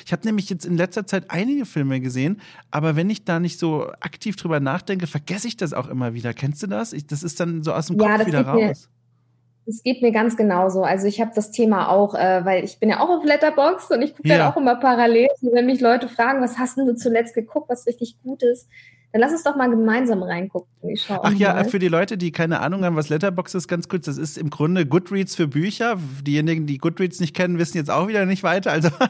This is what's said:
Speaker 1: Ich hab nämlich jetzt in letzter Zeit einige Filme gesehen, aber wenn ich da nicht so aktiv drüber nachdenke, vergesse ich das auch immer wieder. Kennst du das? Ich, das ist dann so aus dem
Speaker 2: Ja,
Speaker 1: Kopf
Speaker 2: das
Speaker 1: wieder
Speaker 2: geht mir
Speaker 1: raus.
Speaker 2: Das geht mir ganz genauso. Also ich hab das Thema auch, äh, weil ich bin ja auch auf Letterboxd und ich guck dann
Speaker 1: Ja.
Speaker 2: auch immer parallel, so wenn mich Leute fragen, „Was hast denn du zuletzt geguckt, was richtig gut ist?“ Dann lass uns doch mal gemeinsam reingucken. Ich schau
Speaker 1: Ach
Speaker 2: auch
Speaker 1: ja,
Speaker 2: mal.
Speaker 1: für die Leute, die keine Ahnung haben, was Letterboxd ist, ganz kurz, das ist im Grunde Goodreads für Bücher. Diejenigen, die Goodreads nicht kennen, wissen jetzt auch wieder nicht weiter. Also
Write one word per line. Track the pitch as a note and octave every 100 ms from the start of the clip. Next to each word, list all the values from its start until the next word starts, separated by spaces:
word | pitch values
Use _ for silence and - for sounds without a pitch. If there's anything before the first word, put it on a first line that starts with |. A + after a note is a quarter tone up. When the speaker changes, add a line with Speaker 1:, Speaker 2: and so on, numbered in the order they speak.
| -
Speaker 1:
Ich |
hab | E3+
nämlich | A3 G#3+ F#3+
jetzt | F#3+
in | F3 E3+
letzter | F#3 A3 G3
Zeit | G3 -
einige | D#3+ A#3 C#4+ A3
Filme | D#3+ C3+ C3
gesehen, | B2+ B2+ D3 G#3 - - -
aber | D3 D#3+ D3+
wenn | F#3+
ich | G#3+ -
da | E3
nicht | F3 E3+
so | E3 D#3 - -
aktiv | E3 - A3 F#3+
drüber | E3+ D3+
nachdenke, | C3+ F3 - F#3+ E3+
vergesse | D3 - F#3+ A#3+
ich | -
das | E3
auch | C3 B2+
immer | B2+ A#2+
wieder. | A#2 A#2
Kennst | A2+ C#3 D3
du | G3+
das? | G#3 A3+
Ich, | D3 D3
das | D3
ist | E3 -
dann | E3+ E3
so | D3+
aus | - D3+
dem | G3
Speaker 2:
Ja, | G#3
Speaker 1:
Kopf | G#3+
Speaker 2:
das | G#3
Speaker 1:
wieder | D3
Speaker 2:
geht | C3
mir | A3+ G#3
Speaker 1:
raus. | C#3 _ _ _ _ _ _ _ _ -
Speaker 2:
Das | A3
geht | - -
mir | A#3+
ganz | G#3+ A3+ A3+
genauso. | G#3+ F3+ F#3+ F#3
Also | E3+ F#3+ G3+
ich | G#3
hab | A3+
das | A3 G#3+
Thema | - A3 G3 -
auch, | F#3+ G3+
äh, | - F#3 F#3
weil | F#3 F#3
ich | G3+ -
bin | A3
ja | -
auch | D#4+
auf | E4+
Letterboxd | D4 D4 D4+ - D#4 F#4 -
und | B3
ich | D4
guck | -
dann | B3+ C#4+
Speaker 1:
Ja. | D3
Speaker 2:
auch | D#4+
immer | C4 A#3+
parallel, | C4+ A#3+ A#3 A3+ C4 -
so | B3
wenn | A#3+ B3
mich | B3+
Leute | A#3 B3 B3
fragen, | - A#3 C4+
„Was | B3 A#3
hast | B3 -
denn | C4
du |
zuletzt | A#3 A#3+ A3+ A3+
geguckt, | - A3+ D4+ -
was | B3 -
richtig | A#3+ A#3 -
gut | B3+ C#4
ist?“ | A#3+ B3 - - - _ _
Dann | A3
lass | C4
uns | E4
doch | D4 C#4
mal | B3+
gemeinsam | A3+ A3 A#3 B3 G3
reingucken. | F3+ E3+ F#3+ F3+ - _ F3
Ich | G#3+
schau | - G3
Speaker 1:
Ach | -
Speaker 2:
auch |
Speaker 1:
ja, | G3+ G3+
Speaker 2:
mal. | -
Speaker 1:
für | G#3 G3+
die | F3+
Leute, | E3 G3 G3+
die | F3
keine | D#3+ E3 D#3+
Ahnung | C3 F#3+
haben, | F3+ D#3
was | D3
Letterboxd | D#3 G3 F3+ F3
ist, | F#3 -
ganz | E3+ -
kurz, | F3+
das | D3+ C#3
ist | D#3 -
im | D#3
Grunde | - D3+ F#3
Goodreads | D3 E3 F#3 G3 F#3+
für | - D3+
Bücher. | D3 F#3+ - A#3 G3 C#3+ C3+
Diejenigen, | C#3+ D3 D#3 D#3+ D3
die | C3+
Goodreads | E3 E3+ F#3 F3+
nicht | F3
kennen, | - F3+ E3+
wissen | E3 F3
jetzt | D3
auch | C#3 F#3+
wieder | G#3+ F#3+
nicht | F#3+
weiter. | F3 F#3 -
Also | D#3 E3 - B3